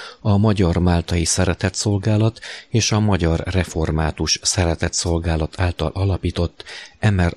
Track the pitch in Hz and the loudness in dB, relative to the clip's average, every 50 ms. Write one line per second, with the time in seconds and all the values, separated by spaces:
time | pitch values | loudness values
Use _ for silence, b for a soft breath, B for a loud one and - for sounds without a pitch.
0 | B B B B - 104 101 98 104 113 104 101 95 82 85 82 85 90 87 85 | B B B B 0 2 2 4 4 2 4 4 2 2 2 2 2 4 2 2
1 | 85 - - 87 82 - - - 90 90 82 - - 95 - - - 110 101 98 | 0 0 0 0 0 0 0 0 0 0 0 0 -2 -4 -4 -2 -2 -2 -2 0
2 | 98 110 107 104 107 113 - - B B B B B B - 113 104 - 113 107 | 0 0 2 2 2 2 0 -4 B B B B B B 0 0 2 2 2 2
3 | 107 107 98 82 87 82 80 78 73 - 90 92 85 - - 85 80 78 78 78 | 2 2 2 2 2 2 2 0 -2 -2 -2 -2 -2 -2 -2 -2 -2 0 0 0
4 | 80 78 - - 80 76 - - - - - - 90 85 80 - - 85 - - | 0 0 -2 -2 -2 -2 -2 -2 -2 -4 0 0 2 0 0 0 -2 -4 -4 -4
5 | - 90 85 82 82 85 80 78 78 78 - - 92 90 85 - 78 78 - 98 | -2 0 -2 0 0 0 0 0 -2 -4 -2 -2 -2 -2 0 -2 -4 -4 -2 -2
6 | 98 98 92 85 - 87 - - 87 82 - _ B B B B B B B B | 0 0 0 0 -2 -4 -2 -2 -4 -4 -4 _ B B B B B B B B
7 | - 110 101 92 87 85 - | 0 0 2 4 2 0 0